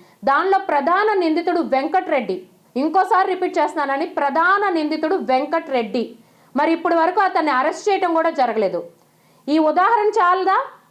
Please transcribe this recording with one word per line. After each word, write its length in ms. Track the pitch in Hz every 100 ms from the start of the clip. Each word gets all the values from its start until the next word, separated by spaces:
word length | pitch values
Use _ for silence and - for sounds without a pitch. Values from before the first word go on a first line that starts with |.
| - _
దానిలో 340 | 233 285 381 392
ప్రధాన 600 | 392 285 269 370 427 403
నిందితుడు 420 | 330 320 339 339
వెంకట్రెడ్డి, 760 | 240 262 294 370 339 285 202 180 - _ _ 247
ఇంకోసారి 520 | 311 370 370 370 381
రిపీట్ 300 | 370 349 339
చేస్తున్నానని, 480 | 294 330 277 277 349
ప్రధాన 600 | - 277 294 349 403 403
నిందితుడు 460 | 330 302 311 311
వెంకట్రెడ్డి. 1040 | 370 220 262 302 330 294 254 214 247 214 - _ _ _ 262
మరి 160 | 311
ఇప్పటి 220 | 330 339
వరకు 260 | 339 330 392
అతన్ని 320 | 381 370 302
అరెస్ట్ 360 | 254 294 370 415
చేయటం 260 | 381 359
కూడా 160 | 330 330
జరగలేదు. 540 | 311 240 220 190 175 - - _ _ _ _ -
ఈ 100 | 311
ఉదాహరణ 500 | 311 311 392 453 415
చాలదా? 500 | - 349 370 381 415 554 - _